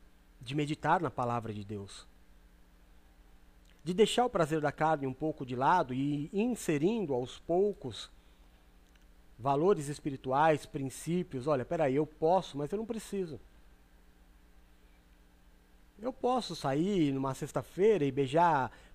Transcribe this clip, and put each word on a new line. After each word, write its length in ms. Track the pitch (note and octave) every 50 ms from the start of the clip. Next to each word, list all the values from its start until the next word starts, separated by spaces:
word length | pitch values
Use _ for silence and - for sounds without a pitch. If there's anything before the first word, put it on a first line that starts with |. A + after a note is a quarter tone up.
| - - - - _ - - -
de 120 | - A#2 C3+
meditar 480 | D#3 D3 C#3+ D#3 - - D3 E3 F#3
na 80 | E3+ C3+
palavra 440 | - - B2 A#2+ A#2+ A#2+ A2 A2+ G#2
de 100 | G#2 G2+
Deus, 420 | G2+ G#2+ G2+ G2 F#2+ - - - - - - - - - - - - - - - - - - - - - - - - - - - - - - - - - - - - - - - D3+
de 60 | F3+
deixar 320 | F3+ A3 G3+ - - B3
o 40 | B3
prazer 300 | - F#3 E3 C#3 D#3 D#3
da 100 | D3 C#3+
carne 380 | - - D#3 D#3+ D#3+ D3 C#3 C3
um 60 | B2
pouco 320 | - D3+ D#3 D3 - C#3+
de 100 | B2 B2+
lado 380 | A#2+ C3+ D3 F3 F3+ E3 A#2 B2+
e 320 | C3 C#3 D3 D3 D3 D3
ir 40 | E3+ -
inserindo 800 | G3 A3 B3+ A#3 - - - D#3+ C#3+ D3 F#3+ A#3 A#3 G3 C#3+ C3+
aos 260 | A#2+ B2+ A#2+ - -
poucos 720 | - - E3 F3+ G3+ G#3 F#3+ - - B2+ G2+ - - - - - - - - - - - - _ _ - - - - - - - - - - - - - - -
valores 480 | A2+ C#3 C#3 C#3 D#3+ F#3+ G#3 D#3+ C#3+ C#3+
espirituais, 800 | D3 - - D3+ C3+ B2 - B2+ B2+ C#3 D#3 D#3+ D#3 C3+ -
princípios. 840 | - - D3 C3+ C3 - - - D#3 E3+ F3+ F3 F3 - B2+ A#2+ D3+
"Olha, 160 | D3+ B2+ A#2+
peraí, 320 | - E3+ E3 D#3 C3+ C3
eu 100 | C#3+ D#3
posso, 520 | D3+ - - D#3+ D#3+ F3+ F#3+ E3 - - C#3
mas 120 | D3 C#3+
eu 80 | G3 G3+
não 80 | A3+
preciso. 540 | G3+ A#3 A3 - - - G3 F#3 E3 C#3+ - - - - - - - - - - _ - - - - - - - - - - - - - - - - - - - - - - - - - - - - - - - - - - _ _ - - - - - -
Eu 100 | G#3 B3+
posso 420 | C4 - - B3 B3+ B3 G#3 - E3+
sair 600 | - - C#3+ C3+ D3 E3+ G3 G#3 F#3 D#3 C#3+ C3+
numa 200 | C3+ C3+ C3+ C3+
sexta-feira 680 | - D#3 - - D3 - - - E3+ F#3+ A3 G#3+ F3 D3
e 80 | C#3
beijar 600 | B2+ C3+ C#3 B2+ C3+ D#3+ F3 F3 D#3 C#3 B2+ A2 - - - - -